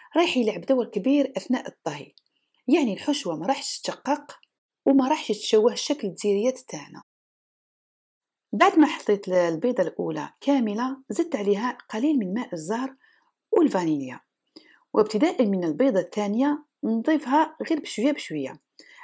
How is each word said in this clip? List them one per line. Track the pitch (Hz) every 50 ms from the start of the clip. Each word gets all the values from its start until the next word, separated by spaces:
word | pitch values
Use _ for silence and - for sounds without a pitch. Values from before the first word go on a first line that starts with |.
| - - -
رايح | 311 349 302 -
يلعب | 254 233 214 - 175
دور | - - 269 254 220
كبير | - - 202 185 254 277 294 277 269 -
أثناء | 190 - - 254 247 - -
الطهي، | - _ - 160 147 143 139 - _ _ _ _ _ _ _ _ _ _ _ -
يعني | 269 349 285 226 190
الحشوة | - - - 285 294 - 185 160
ما | 151 160
راحش | 214 269 - - - - -
تشقق | - - - - - 254 285 285 - - - - _ _ _ _ _ _ _ _ -
وما | 269 277 277 254 262
راحش | 311 302 - - 214 -
تشوه | - - - 220 214 240 208
شكل | 196 - - 294 294 - 214
الدزيريات | 262 - - 208 196 202 214 254 262 262
تاعنا. | - - - 151 139 - - - - _ _ _ _ _ _ _ _ _ _ _ _ _ _ _ _ _ _ _ _ _ _ _ _ _ _ _ _ _ -
بعد | 208 339 392 381 339
ما | 294
حطيت | - - - - - 208 196 - 190
ال-، | 180
البيضة | 180 175 170 165 156 170 247 240 - 180
الأولى | 160 - - 185 165 156 151 143 147 _ _
كاملة، | - 277 285 269 233 214 202 214 240 262 269 269 - -
زدت | 208 - 339 - -
عليها | 214 202 196 202 196 226 247 240 - - -
قليل | - 220 247 311 311 262
من | 202 180 185
ماء | 240 247 - -
الزهر | 165 156 165 214 240 262 262 262 _ _ _ _ _ _ _ _ _ _ _
والفانيليا، | - - 330 247 - 190 175 160 156 143 135 127 123 123 _ _ _ _ _ _ - - _ _ _ _ _ _ -
وابتداء | - 214 214 - 208 285 349 - - 254
من | 202 196 185 175
البيضة | 165 147 170 262 269 220 185
الثانية | 175 - - 208 208 202 208 226 269 294 294 294 - _ _ _ -
نضيفها | 220 226 226 226 - 320 302 - 247 269 302 320 320 - - - -
غير | 330 302
بشوية | - - - - 214 285 294
بشوية، | - - - 160 151 135 131 135 - _ _ _ _ - - - -